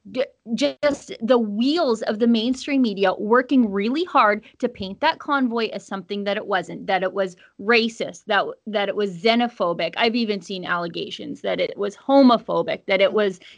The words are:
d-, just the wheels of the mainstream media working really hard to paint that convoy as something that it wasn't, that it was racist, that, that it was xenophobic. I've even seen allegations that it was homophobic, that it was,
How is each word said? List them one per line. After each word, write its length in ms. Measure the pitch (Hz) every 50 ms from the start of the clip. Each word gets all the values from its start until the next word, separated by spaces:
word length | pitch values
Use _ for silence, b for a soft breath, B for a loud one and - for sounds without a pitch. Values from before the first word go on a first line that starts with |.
| b 196
d-, 120 | 196 254 - - _ _ - 220 233
just 560 | 220 277 285 269 - - 294 285 - - - - -
the 180 | 226 214 254 240
wheels 640 | 226 202 202 214 240 277 311 349 330 262 226 220
of 180 | 220 - 220 208
the 80 | 240 233
mainstream 540 | 233 220 220 254 254 - - 302 277 269
media 300 | 247 220 196 196 196 185 -
working 580 | - 208 208 233 254 254 - 285 254 233 202
really 320 | 190 202 202 233 262 320 359
hard 400 | 349 - 269 226 208 208 208 - B B B
to 80 | 254 -
paint 320 | 240 - 196 190 196 -
that 180 | 277 320 311 -
convoy 500 | - 302 285 269 262 226 226 233 226 -
as 140 | - 202 -
something 380 | - 202 190 180 - 208 202
that 140 | 196 202 196
it 100 | 214 -
wasn't, 400 | 196 202 180 170 170 175 - -
that 160 | 185 190 185
it 100 | 185 185
was 240 | - 196 190 185 175 b b b b b
racist, 640 | 196 208 240 226 226 226 226 - 175 139 180 - _
that, 180 | - 208 196 147 151 - - - 214
that 200 | 202 208 202 190
it 60 | -
was 260 | 202 208 202 175 165
xenophobic. 720 | 175 226 233 240 240 233 - - 190 170 170 170 170 170 170
I've 180 | - 233 233 220
even 260 | 240 233 208 208 190
seen 240 | 175 - 196 185 180
allegations 760 | - 175 175 170 170 170 175 - - - - 202 - - -
that 180 | - 196 180 180
it 180 | 180 - -
was 200 | - 202 202 -
homophobic, 840 | - - - 277 277 269 247 233 - - - 170 170 170 160 139 - _
that 140 | - 196 185
it 120 | 196 -
was, 280 | - 214 208 196 190 - B B B